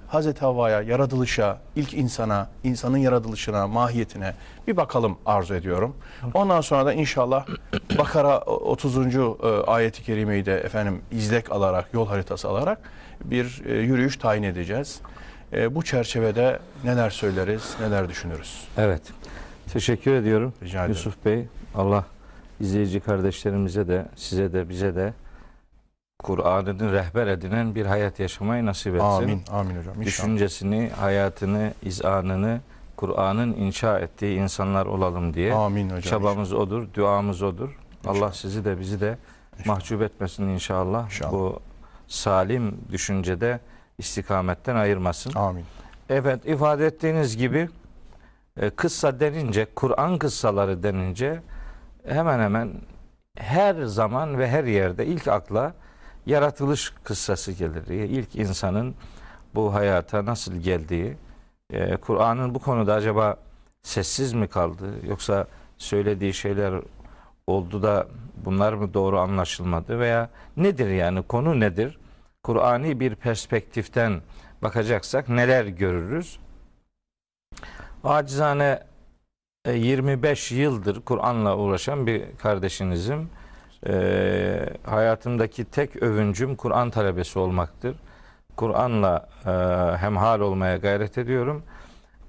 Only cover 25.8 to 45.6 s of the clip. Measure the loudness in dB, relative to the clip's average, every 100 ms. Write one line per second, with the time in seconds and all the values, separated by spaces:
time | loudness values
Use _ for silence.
25.8 | _ _ _ -10 -4 0 2 2 0 -2
26.8 | 0 2 0 0 0 -2 -2 -2 0 -2
27.8 | 0 0 0 -2 -6 -4 -2 0 0 -2
28.8 | -2 2 2 2 2 -2 -4 -4 -4 -4
29.8 | -8 -6 -4 -2 0 2 0 0 -2 0
30.8 | -2 -2 0 2 0 0 -2 0 -2 -4
31.8 | -8 -2 0 2 0 0 0 -2 -6 -18
32.8 | -18 -6 -2 0 2 2 0 0 -2 0
33.8 | 0 0 -2 -4 -2 0 0 -2 0 0
34.8 | 0 0 0 0 -2 0 2 2 2 0
35.8 | -2 -4 -2 0 2 0 0 0 0 -2
36.8 | -4 0 4 4 2 0 -2 -4 -8 -10
37.8 | -20 -10 -2 0 0 -2 -6 -4 -2 -2
38.8 | -4 -2 -2 -4 -12 -20 -20 -6 -2 -2
39.8 | -2 -2 -2 -2 -6 -4 -2 -2 -2 -2
40.8 | 0 -2 -4 -6 -4 -2 -2 -4 -12 -20
41.8 | -20 -20 -12 -4 2 4 4 2 -2 -4
42.8 | -6 -6 -2 0 0 0 0 -2 -8 -20
43.8 | -20 -12 -8 -6 -2 0 0 -2 -2 2
44.8 | 2 2 0 -2 -4 -2 -2 -2